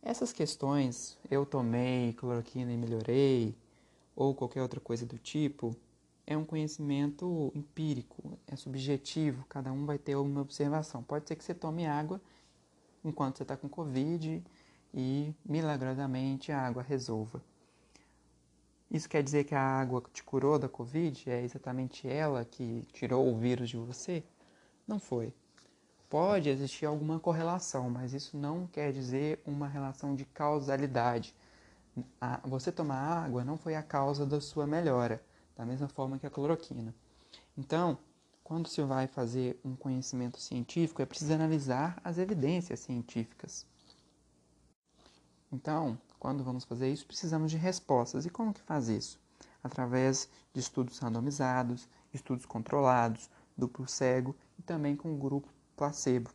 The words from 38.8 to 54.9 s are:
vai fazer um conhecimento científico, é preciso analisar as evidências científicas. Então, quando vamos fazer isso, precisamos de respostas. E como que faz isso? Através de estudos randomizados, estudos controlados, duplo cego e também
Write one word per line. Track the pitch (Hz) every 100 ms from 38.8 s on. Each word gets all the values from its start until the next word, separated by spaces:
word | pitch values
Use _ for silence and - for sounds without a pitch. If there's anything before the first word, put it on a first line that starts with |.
vai | 143 131 131
fazer | - 120 123 123 127
um | 135 131
conhecimento | 135 127 127 127 123 -
científico, | - 127 117 - 165 -
é | 135
preciso | - 151
analisar | 156 160 156 139 127 156 175
as | - 170
evidências | 185 196 135 175 180 120
científicas. | - 123 117 - 113 - - - - _ - - _ _ _ _ _ _ _ _ _ _ - - _ _ _
Então, | 131 - 156 156 117 _ -
quando | 135 139
vamos | 127 127
fazer | - 120 131
isso, | 143 -
precisamos | - 175 156 156
de | 160
respostas. | 180 180 - 131 117 - 160
E |
como | - 226
que | 202
faz | - 151 117
isso? | 107 - - _ _ - -
Através | 127 - 127 127 131 131 - - _
de | -
estudos | 123 - 123 -
randomizados, | 123 113 127 143 131 127 123 123 - - _
estudos | 135 - 127 -
controlados, | 113 110 143 139 127 117 110 - - - -
duplo | 127 - 131
cego | - 131 127 127 147 _ -
e |
também | - 170 147